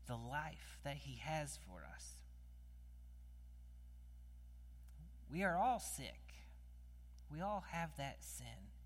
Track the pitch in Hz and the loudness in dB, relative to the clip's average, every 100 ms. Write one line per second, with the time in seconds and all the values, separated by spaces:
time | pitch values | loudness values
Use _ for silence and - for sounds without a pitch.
0 | - 120 117 143 156 139 - - 143 139 | 0 0 2 2 0 -4 -8 -2 0 0
1 | 139 120 123 156 143 - 95 87 69 - | -2 -2 4 4 4 -2 -6 -8 -8 -8
2 | - - - - - - - - - - | -8 -10 -10 -12 -12 -12 -12 -12 -12 -12
3 | - - - - - - - - - - | -12 -10 -10 -10 -10 -10 -10 -10 -10 -10
4 | - - - - - - - - - - | -10 -10 -10 -10 -10 -10 -10 -10 -10 -8
5 | 160 - - 160 196 170 233 233 - - | -8 -8 0 6 8 10 10 10 4 0
6 | 113 - - - - - - - - - | -2 -4 -8 -10 -10 -10 -10 -10 -10 -10
7 | - - - 151 196 208 170 170 170 151 | -12 -12 -6 2 4 4 4 2 2 2
8 | 139 - - - 120 117 196 - | 0 0 -6 -4 -4 -6 -8 -10